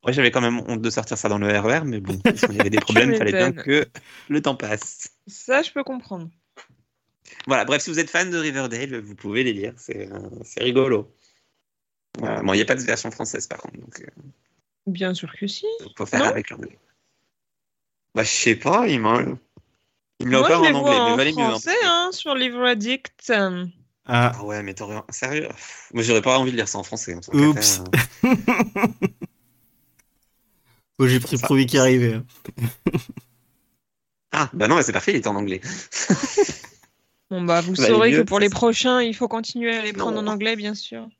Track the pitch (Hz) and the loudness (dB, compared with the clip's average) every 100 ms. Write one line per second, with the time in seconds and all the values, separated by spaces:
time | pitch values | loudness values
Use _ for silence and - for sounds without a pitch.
0 | 123 135 123 127 120 120 - 113 113 - | 0 2 2 4 0 -2 -4 -4 -2 -4
1 | 110 110 110 104 104 104 107 147 151 110 | -6 -4 -2 0 2 2 2 0 -2 -6
2 | 95 95 240 214 - 104 101 104 - 214 | -4 0 0 2 -2 0 2 2 2 4
3 | 269 220 214 190 180 165 147 147 135 - | 4 4 2 2 0 0 2 2 2 -8
4 | - - - 147 143 127 107 107 - - | -20 -20 -4 -2 0 -4 -6 -6 -8 -14
5 | - _ - - - 269 320 285 269 254 | -18 _ -20 -18 0 0 0 -6 -8 -10
6 | - 185 165 _ _ - - _ _ _ | -12 -14 -14 _ _ -20 -20 _ _ _
7 | _ _ - - - 131 104 143 - 156 | _ _ -20 -16 0 0 2 0 0 -4
8 | 165 170 185 170 156 135 127 117 139 123 | -2 -2 -2 -2 -4 -4 -6 -6 -8 -10
9 | 104 98 101 110 127 101 107 - - - | -12 -12 -4 -2 -2 -2 -6 -10 -14 -12
10 | 98 101 98 - - - 123 123 131 110 | -12 -14 -14 -16 -14 -4 0 2 2 0
11 | 104 _ _ _ _ _ _ _ _ _ | -2 _ _ _ _ _ _ _ _ _
12 | _ - - - 98 101 107 131 117 113 | _ -10 -8 -4 0 0 0 -2 -2 -4
13 | 117 - 110 - - - - - - - | -6 -10 -10 -8 -10 -12 -14 -18 -20 -20
14 | - - 139 _ _ _ _ _ - 180 | -20 -20 -20 _ _ _ _ _ -8 -4
15 | 185 180 160 - 202 - 427 453 403 - | -4 -4 -10 -8 -8 -6 -8 -8 -12 -10
16 | - - 285 107 - - - - _ _ | -4 0 0 -2 -6 -12 -16 -18 _ _
17 | _ _ _ _ _ _ _ _ _ _ | _ _ _ _ _ _ _ _ _ _
18 | _ - 110 - 120 110 147 196 240 131 | _ -4 -2 0 2 2 2 2 2 2
19 | 110 120 - 131 _ - _ _ _ _ | 2 2 0 -6 _ -20 _ _ _ _
20 | _ _ 123 131 294 339 320 277 277 269 | _ _ 2 4 6 6 6 4 4 4
21 | 233 247 - - 226 220 320 440 392 339 | 4 2 2 2 0 0 -2 0 2 2
22 | 359 359 311 269 254 240 247 233 214 262 | 0 -6 -4 -2 -2 0 0 0 -2 -4
23 | - _ - 220 190 180 180 - _ _ | -6 _ -2 0 0 -2 -8 -12 _ _
24 | - 120 120 120 104 107 101 95 104 107 | 0 2 2 0 -8 -8 -8 -10 -10 -10
25 | - - 127 151 - - - - - 117 | -12 -8 -6 -6 -6 -12 -18 -20 -8 -4
26 | 113 113 113 131 131 120 104 101 92 107 | 2 4 4 2 2 -2 -4 -6 -8 -10
27 | - 85 - 143 147 147 101 87 92 123 | -10 -12 0 4 6 6 2 2 0 0
28 | - - 247 240 - 320 - 196 208 - | 0 0 2 4 2 0 0 0 -2 0
29 | 196 - - _ _ _ _ _ _ _ | -4 -4 -16 _ _ _ _ _ _ _
30 | _ _ _ _ _ _ _ _ _ - | _ _ _ _ _ _ _ _ _ 2
31 | 131 127 127 131 - 135 127 135 131 127 | 4 4 0 -4 2 4 4 4 6 6
32 | 120 113 120 - - - 117 - - - | 4 -2 -8 -16 -18 -6 -6 -2 -2 -2
33 | - - _ _ _ _ _ _ _ _ | -6 -20 _ _ _ _ _ _ _ _
34 | _ _ _ - 139 - 107 160 127 104 | _ _ _ -2 -2 0 2 4 2 0
35 | - 165 107 101 101 92 - 180 - - | 0 0 0 -2 -4 -6 -8 -12 -10 -10
36 | - 175 269 - 403 - - _ _ _ | 0 0 0 0 0 0 -16 _ _ _
37 | _ _ _ 185 175 170 170 185 220 220 | _ _ _ -4 2 2 2 2 4 6
38 | 226 277 208 202 208 190 233 233 254 254 | 6 4 4 2 2 2 0 2 2 2
39 | 233 220 233 226 226 240 233 226 214 196 | 0 -2 -4 -4 -6 -6 -4 -2 -4 -4
40 | 214 214 208 214 214 226 208 208 - 226 | -4 -2 -4 -2 -2 -4 -6 -8 -12 -14
41 | 220 | -16